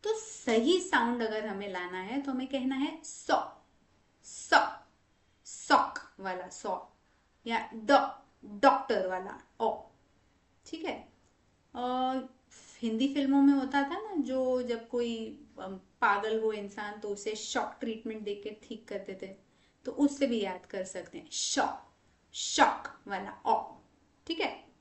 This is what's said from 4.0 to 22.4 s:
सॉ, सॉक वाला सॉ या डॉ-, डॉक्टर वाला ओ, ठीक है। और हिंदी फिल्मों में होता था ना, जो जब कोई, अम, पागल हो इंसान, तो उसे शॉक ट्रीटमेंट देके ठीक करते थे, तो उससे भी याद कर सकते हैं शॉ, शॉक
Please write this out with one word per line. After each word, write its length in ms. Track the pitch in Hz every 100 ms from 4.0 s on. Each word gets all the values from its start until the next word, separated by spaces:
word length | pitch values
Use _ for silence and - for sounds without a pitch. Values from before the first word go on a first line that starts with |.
| _ _
सॉ, 440 | - - - 320 - - - _ _ _ _ _
सॉक 540 | - - - 294 - - - -
वाला 300 | 190 180 180
सॉ 300 | - 214 180 - _ _ _ _ _ -
या 220 | 226 -
डॉ-, 360 | 226 214 277 - - - _
डॉक्टर 640 | 208 202 269 269 - 214 185
वाला 340 | 185 196 - - _
ओ, 300 | 226 - - _ _ _ _ _ _ _
ठीक 200 | - 330
है। 280 | 330 - - _ _ _ _ _ _
और 600 | 247 247 254 262 262 247 - _ - - -
हिंदी 320 | 233 220 269
फिल्मों 280 | 285 269 277
में 120 | 277
होता 300 | 277 254 285
था 180 | 277 -
ना, 140 | -
जो 460 | 370 247 262 254 254
जब 280 | 247 226 226
कोई, 500 | 247 240 226 220 - - -
अम, 160 | 190
पागल 680 | 190 _ _ 226 202 214 220
हो 120 | 220
इंसान, 460 | 214 202 - 208 208
तो 100 | 208
उसे 260 | 202 -
शॉक 420 | 214 - 262 214 -
ट्रीटमेंट 440 | 233 220 226 220
देके 340 | 208 202 214 214
ठीक 240 | - 220 -
करते 320 | 196 - 185
थे, 60 | 190 - _ _ _ _
तो 60 | -
उससे 360 | 254 285 - 269
भी 140 | 233
याद 240 | 196 180
कर 180 | - 196
सकते 340 | 185 185 175 -
हैं 120 | -
शॉ, 360 | - - - - - - _ _ _ _
शॉक 680 | -